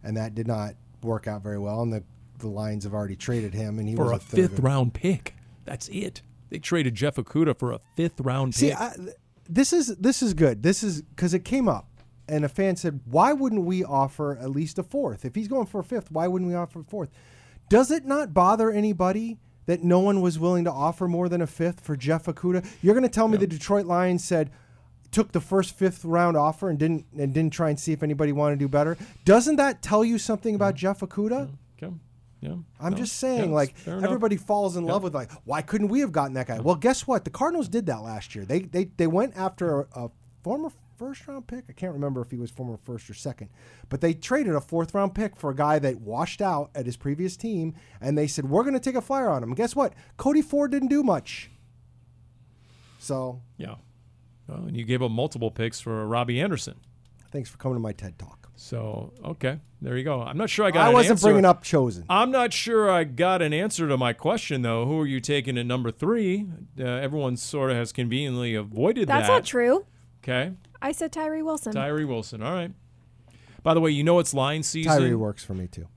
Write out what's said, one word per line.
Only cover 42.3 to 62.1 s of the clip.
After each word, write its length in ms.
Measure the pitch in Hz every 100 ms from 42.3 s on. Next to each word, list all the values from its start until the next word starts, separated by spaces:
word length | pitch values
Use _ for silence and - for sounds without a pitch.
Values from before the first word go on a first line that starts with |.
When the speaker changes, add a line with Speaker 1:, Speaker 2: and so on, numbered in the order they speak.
Speaker 1:
he 60 | 123
was 140 | 120
former 240 | - 123 110
first 260 | - 117 -
or 40 |
second, 360 | 117 143 - 104 - - - -
but 140 | 139
they 120 | 165
traded 420 | 165 - 262 233 147
a 60 |
fourth 320 | - 165 165
round 220 | 202 196 190
pick 220 | 214 -
for 120 | 147
a 40 | 135
guy 240 | 147 151
that 220 | 139 117
washed 400 | 107 120 170 -
out 280 | 202 156 147 147
at 100 | 123
his 120 | 120
previous 400 | 139 147 185 180
team, 380 | 226 196 160 160 - -
and 160 | 131 147
they 100 | 151
said, 220 | 151 135
"We're 140 | 160 262
gonna 120 | 262
take 160 | 262 254
a 60 |
flyer 280 | - 269 240
on 120 | 139
him." 80 | 117
And 40 | 131
guess 180 | 233
what? 200 | 285 262 - - -
Cody 240 | 269 302
Ford 300 | 294 285 285
didn't 180 | 277 262
do 120 | 285
much. 480 | 269 160 - - - - - _ - _ _ _ - _ - _ _ - - -
So 420 | - 135 127 127 120 -
Speaker 2:
Yeah. 180 | - - _ _ _ _ _ _ -
Well, 180 | - 113
and 100 | 117
you 80 |
gave 180 | 113 123
up 100 | 123
multiple 400 | 113 120 120 113
picks 280 | - 117 -
for 260 | - 110 107
Robbie 360 | 117 120 123
Anderson. 340 | 196 147 - - - - _ - -
Speaker 1:
Thanks 180 | 143 120
for 80 | -
coming 200 | 131 123
to 20 |
my 140 | 110
ted 260 | 101 98 82
Talk. 300 | 98 - - -
Speaker 2:
So, 580 | - 120 107 - - -
okay, 360 | - 160 127 151 - _
there 160 | 127 123
you 60 |
go. 180 | 139 135
I'm 160 | 120 143
not 120 | 220
sure 160 | - 208
I 60 |
got 140 | 165 226
Speaker 1:
I 20 |
Speaker 2:
an 40 |
Speaker 1:
wasn't 180 | 240 233
Speaker 2:
answer. 160 | 214 202
Speaker 1:
bringing 180 | 208 190
up 180 | 175
Chosen. 420 | - 156 127 90
Speaker 2:
I'm 200 | 82